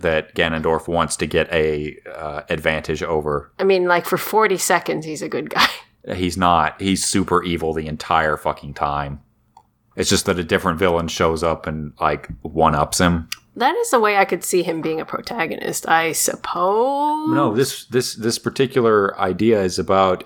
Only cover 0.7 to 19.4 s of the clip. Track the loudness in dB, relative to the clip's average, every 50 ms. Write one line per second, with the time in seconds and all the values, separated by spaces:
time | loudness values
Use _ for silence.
0.7 | 0 0 -2 -2 -2 0 0 -2 -2 -4 -4 -2 0 0 0 0 0 0 2 2
1.7 | 0 -2 -4 -6 -10 -12 -16 -16 -14 -10 -10 -10 -10 -8 -6 -6 -6 -2 -2 -2
2.7 | -2 -2 -2 -4 -4 -4 -4 -2 -2 -2 -2 -2 -4 -4 -6 -8 _ -2 0 2
3.7 | 2 2 2 2 0 0 0 -2 -4 -4 -2 -2 0 2 2 2 0 0 0 0
4.7 | 0 0 0 -2 -6 -6 -6 -8 -10 -10 -8 -6 -6 -6 -6 -4 -2 0 0 0
5.7 | -2 -6 -16 _ _ _ -10 -8 -4 -2 -2 -2 0 2 4 4 6 4 4 2
6.7 | 0 -2 0 0 0 0 0 0 0 0 2 2 2 0 0 0 -2 -2 -2 -2
7.7 | -2 -4 -4 -6 -6 -6 -2 0 2 2 2 2 0 -2 -2 -4 -4 -4 -8 -12
8.7 | -6 -4 -2 -2 -2 -2 -4 -6 -8 -12 -14 _ _ _ _ _ _ -20 _ _
9.7 | _ _ _ _ _ -4 0 2 0 2 2 0 -2 -2 0 0 0 0 2 0
10.7 | 0 2 2 2 2 2 0 -2 -2 0 0 0 2 0 0 -2 -2 -2 -4 -6
11.7 | -6 -6 -8 -10 -6 -2 -2 -2 -2 -2 -6 -10 -14 -12 -12 -6 0 2 4 4
12.7 | 4 2 0 0 0 2 2 4 2 2 -2 -6 -10 -16 _ _ -4 -2 0 0
13.7 | 0 0 0 2 2 2 4 4 4 2 2 2 0 -4 -2 0 0 0 0 0
14.7 | -2 -2 -2 -4 -4 -4 -6 -6 -8 -8 -8 -6 -6 -4 -4 -4 -6 -6 -6 -6
15.7 | -6 -4 0 2 2 4 4 2 0 0 -2 -2 -2 -4 -6 -6 -4 0 0 2
16.7 | 2 2 2 2 0 0 0 0 0 0 0 0 2 2 2 2 2 2 0 0
17.7 | -2 -6 -8 -2 0 0 0 -2 -4 -4 -2 -2 -2 -2 -4 -2 0 0 0 2
18.7 | 2 4 4 6 6 6 4 2 0 0 0 0 0 2